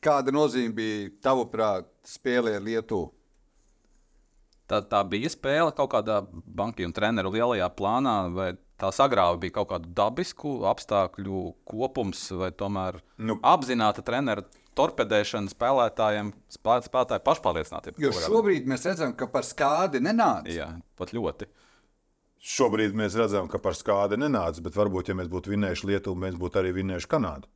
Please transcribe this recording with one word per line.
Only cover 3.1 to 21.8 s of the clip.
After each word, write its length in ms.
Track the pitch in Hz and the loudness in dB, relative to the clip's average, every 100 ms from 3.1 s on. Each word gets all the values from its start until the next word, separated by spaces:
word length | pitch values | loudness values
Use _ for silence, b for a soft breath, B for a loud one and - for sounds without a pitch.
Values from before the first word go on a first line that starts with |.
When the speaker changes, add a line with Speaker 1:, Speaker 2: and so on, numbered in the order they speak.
| _ _ _ _ _ _ _ _ _ _ _ _ _ _ _ _ | _ _ _ _ _ _ _ _ _ _ _ _ _ _ _ _
Speaker 2:
Tā, 120 | 107 | -4
tā 180 | 101 104 | 0 0
bija 260 | 98 101 139 | 2 -2 -4
spēle 400 | - 135 147 165 | -4 -2 2 2
kaut 200 | 147 135 | 0 0
kādā 240 | 117 107 107 95 | 0 0 -2 -2
banki 560 | 85 - 90 104 113 87 | -14 -14 -6 -6 -4 -6
un 60 | |
treneru 380 | 82 104 113 92 | 0 0 2 0
lielajā 380 | 104 120 117 90 | 0 2 2 0
plānā, 440 | - 98 117 135 107 92 | 0 0 2 2 0 0
vai 220 | 90 92 90 _ | -2 -4 -6 _
tā 160 | _ 98 | _ -4
sagrāva 460 | - 139 110 90 87 | 4 4 6 4 4
bija 160 | 92 - | -2 -4
kaut 140 | 101 | -2
kādu 200 | 92 82 | -4 -4
dabisku 640 | 87 104 127 - - 147 131 98 | 0 0 2 -6 -6 -8 -2 0
apstākļu 800 | 117 - 104 92 - 98 95 90 - | 0 0 2 2 -2 -6 -4 -6 -10
kopums, 640 | - 107 131 131 104 87 - | -12 -4 -4 -2 -4 -4 -8
vai 180 | 92 92 | -4 -6
tomēr 480 | - 101 101 92 87 b b | -4 -4 -4 -4 -8 b b
Speaker 3:
Nu. 220 | 110 107 | -4 2
Speaker 2:
apzināta 640 | - 170 131 123 107 104 | 6 4 4 2 2 0
trenera 400 | 107 120 139 104 92 - _ | -2 -2 -2 -4 -6 -18 _
torpedēšana 760 | - 151 - 110 107 104 113 98 | 0 0 0 2 2 2 -4 -6
spēlētājiem, 840 | - 120 135 117 - 110 104 104 101 _ | -2 2 4 2 2 2 2 -4 -10 _
spēlē-, 340 | - 110 120 117 | -8 2 2 2
spēlētāju 380 | 127 123 101 - | 0 0 0 2
pašpārliecinātība 800 | 160 104 82 - 80 - - | 2 2 -2 -4 -8 -12 -2
Speaker 1:
Jo 80 | 143 | 0
Speaker 2:
kaut 80 | 92 | 0
kādā? 140 | 80 | 2
Speaker 1:
šobrīd 340 | 220 202 170 127 | 2 4 2 0
mēs 140 | 127 170 | -2 -2
redzam, 300 | 185 147 120 | -2 -4 -4
ka 140 | 127 | -4
par 160 | 135 117 | -2 -4
skādi 560 | - 139 156 185 139 | 0 2 2 2 0
nenāca. 480 | 143 226 202 104 92 | 2 4 2 2 -4
Speaker 2:
Jā, 160 | 85 76 82 - _ | -6 -6 -10 -16 _
pat 180 | 90 117 | -6 -2
ļoti. 320 | 92 - 104 b b b | -4 -4 -12 b b b